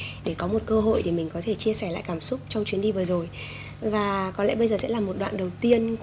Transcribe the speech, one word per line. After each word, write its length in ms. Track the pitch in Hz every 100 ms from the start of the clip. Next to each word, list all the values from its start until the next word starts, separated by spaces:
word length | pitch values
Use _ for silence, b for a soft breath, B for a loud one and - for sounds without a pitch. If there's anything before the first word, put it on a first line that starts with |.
| B B
để 100 | -
có 120 | 165 175
một 120 | 220 -
cơ 140 | 220
hội 220 | 214 214
để 60 | 180
mình 180 | 170 160
có 60 | 170
thể 100 | 196
chia 180 | 185 220
sẻ 200 | 214 185
lại 100 | 160 -
cảm 140 | 165
xúc 200 | - 262 -
trong 160 | 220
chuyến 160 | 208 190
đi 120 | 208
vừa 120 | 190
rồi. 240 | 175 175 170 B B B B B
Và 520 | 220 208 202 196 190 190
có 80 |
lẽ 100 | 202
bây 140 | 220 226
giờ 80 | 208
sẽ 120 | -
là 120 | 226
một 140 | 196 196
đoạn 180 | 202 208
đầu 140 | 180 180
tiên 360 | 240 233 226 226